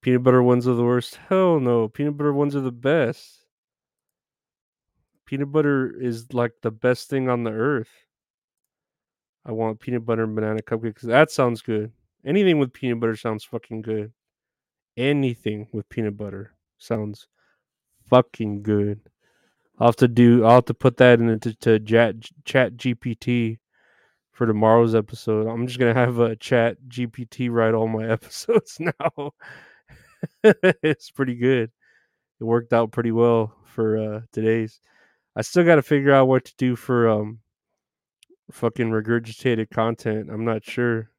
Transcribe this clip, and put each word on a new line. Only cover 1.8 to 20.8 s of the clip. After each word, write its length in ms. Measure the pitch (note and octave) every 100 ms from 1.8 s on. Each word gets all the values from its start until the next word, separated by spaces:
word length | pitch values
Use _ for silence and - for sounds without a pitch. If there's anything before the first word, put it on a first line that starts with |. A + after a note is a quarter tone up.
| A2
peanut 280 | - D3 D3
butter 160 | D3
ones 220 | C#3 C#3+
are 60 | C#3
the 120 | C3
best. 720 | A#2+ C3+ E3 A#2+ C#3 - _ _ _ _ _ _ _ _ _ _ _ _ _ _ _ _ _ _ _
Peanut 280 | _ C3+ C#3
butter 420 | D3+ D3 C#3 B2+ -
is, 320 | B2+ A#2 A#2
like, 200 | B2 A#2+ _
the 80 | A#2
best 380 | A2 B2+ B2 -
thing 200 | C3+ B2+
on 160 | A#2+
the 80 | A2+
earth. 380 | A2 B2 C#3 A2 _ _ _ _ _ _ _ _ _ _ _ _ _ _ _ -
I 60 |
want 280 | A2+ A2+ A2
peanut 240 | - B2
butter 200 | A2+ A2+
and 100 | A2+
banana 260 | G#2+ G#2+ A2
cupcakes. 420 | - A2+ A2+ G#2
That 280 | A#2+ B2 D#3
sounds 320 | - B2+ A2+
good. 300 | - A2 G#2+ _ _ _
Anything 340 | - F3+ G3 D#3
with 140 | C3+
peanut 280 | - C3 A#2
butter 160 | A#2 A2
sounds 280 | A#2 A2
fucking 380 | - A#2 _ A2
good. 300 | A2 A2 G#2 _ _ _ _ _ _ _ _ -
Anything 720 | C3 D3 C3+ A#2 A2 G#2+ G#2+
with 160 | A2 -
peanut 280 | - A2 G2+
butter 360 | G#2 G2 G2+ _ _ _
sounds 520 | - A2+ G#2 G2+ _ _ _ _ _ _ _ _ _
fucking 520 | B2+ B2 - G#2+ G#2
good. 380 | G#2 G#2 G2+ G#2 _ _ _ _ _ _ _ _
I'll 100 | A#2
have 80 | A2+
to 120 | B2
do, 360 | A#2 A#2+ A#2+
I'll 120 | A2+ B2
have 80 | -
to 80 |
put 220 | A#2